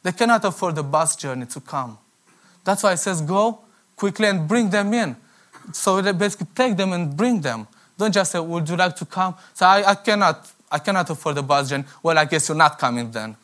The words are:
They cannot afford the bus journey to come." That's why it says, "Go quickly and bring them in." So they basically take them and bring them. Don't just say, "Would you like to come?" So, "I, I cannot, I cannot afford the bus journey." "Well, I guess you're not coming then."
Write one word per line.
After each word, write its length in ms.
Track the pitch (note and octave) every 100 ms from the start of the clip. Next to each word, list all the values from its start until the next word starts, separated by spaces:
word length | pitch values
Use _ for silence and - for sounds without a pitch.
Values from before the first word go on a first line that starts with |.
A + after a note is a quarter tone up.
They 80 | F#3
cannot 340 | F3 A#3+ A3+ G#3+
afford 300 | - F#3 D#3+
the 80 |
bus 320 | C#3 D#3 D#3+ -
journey 300 | C#3+ B2+ B2
to 120 | D3
come." 380 | - C#3+ B2 G#2+ _ _ _ _ _ _
That's 200 | F#3 G3
why 100 | G#3
it 40 | F3
says, 240 | G3+ F3
"Go 380 | D3+ G3 A3 A3+ _ _ _ -
quickly 320 | G3+ - G#3+
and 200 | F#3+ D#3
bring 220 | A#3 G#3+
them 240 | G#3 G3+
in." 220 | A#3 F#3 A#2+ _ _ _ - -
So 280 | - - F#3+
they 120 | G3
basically 340 | F#3 G3+ - D#3+ -
take 220 | B3+ F#3+
them 160 | F#3+
and 240 | F3 E3 C#3+
bring 240 | A#3+ A3+
them. 260 | C#3+ A2+ G#2+ _ _ -
Don't 160 | G#3+
just 180 | G3 F#3
say, 80 | F3
"Would 300 | E3 E3+ D#3
you 80 | F3
like 180 | F3+ -
to 100 | D#3+
come?" 300 | F#3 F#3 - -
So, 120 | - F#3
"I, 260 | G3 G3
I 40 | G3
cannot, 540 | - G#3 F#3 D3+ - - _
I 80 | D3+
cannot 300 | G#3 G3 E3+
afford 260 | D#3 D#3+ C#3+
the 80 |
bus 260 | C#3 C#3+ C3+
journey." 140 | C#3 C3+ -
"Well, 160 | E3 D#3+
I 60 |
guess 240 | D3+ E3 -
you're 100 | D#3
not 220 | D3+ -
coming 320 | C3 A#2+ A#2
then." 240 | A2+ A2 A2